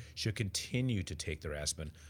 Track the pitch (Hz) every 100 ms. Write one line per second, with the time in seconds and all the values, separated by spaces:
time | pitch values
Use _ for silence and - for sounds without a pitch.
0 | - - 113 - 101 - - 123 127 104
1 | 85 78 - 76 80 73 76 - 76 -